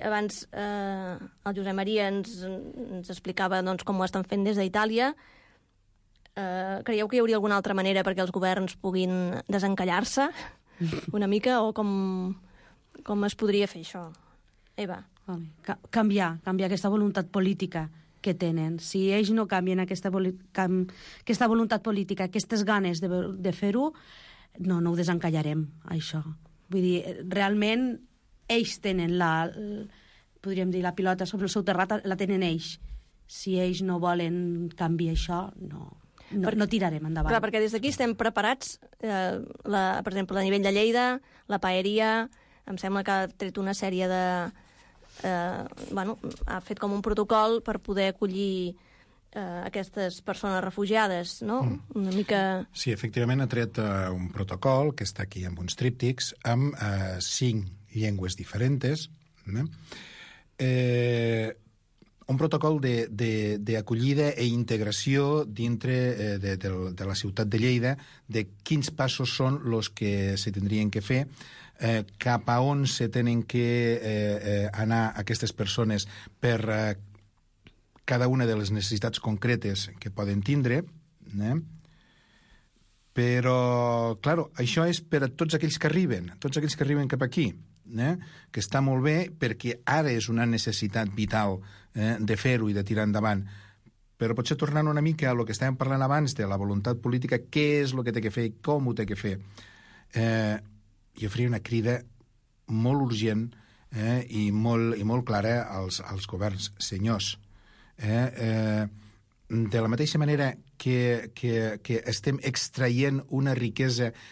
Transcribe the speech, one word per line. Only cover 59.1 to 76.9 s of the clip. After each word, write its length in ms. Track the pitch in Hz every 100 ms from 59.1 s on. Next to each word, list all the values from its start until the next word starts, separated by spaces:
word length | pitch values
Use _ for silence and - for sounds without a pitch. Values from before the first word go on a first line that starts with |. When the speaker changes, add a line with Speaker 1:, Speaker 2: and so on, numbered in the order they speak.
| - _ _ 95
Speaker 3:
eh? 180 | 107 160 - - - - - - - _ -
Eh, 960 | 131 127 123 123 120 120 117 113 110 - _ _ _ _ - _ -
un 120 | 131
protocol 420 | 156 156 156 151
de, 280 | 131 120 113
de, 480 | 104 117 110 104 104
d'acollida 680 | 104 113 104 117 131 143 147
e 160 | 127 120
integració 960 | 120 117 113 104 101 139 139 143 151 110
dintre, 500 | 107 117 117 127 127 123
eh, 240 | 107 104 98
de, 160 | 98 92
de, 120 | 98 92 92
de 120 | 90 98
la 100 | 98
ciutat 340 | 101 98 104
de 100 | 113
Lleida, 380 | 123 123 123 135 - - -
de 180 | 110 98 -
quins 280 | - 156 131
passos 420 | - 131 - 127 -
són 240 | 131 143 131
los 240 | 113 98
que 480 | - 104 101 98 98
se 160 | 113 101
tindrien 340 | 98 107 107
que 120 | 107
fer, 240 | - 131 143 - - - - -
eh, 260 | 113 113 101 -
cap 300 | 123 120 -
a 120 | 120
on 240 | 135 143 135
se 220 | - 117
tenen 340 | 123 120 117
que, 220 | - 123 120 120 117 117
eh, 380 | 110 107 104 104
eh, 300 | 104 101 104
anar 400 | 104 110 113 110 -
aquestes 340 | 98 113 110
persones 560 | - 98 - 110 104 - - - -
per, 220 | 123 113 110
eh, 260 | 107 107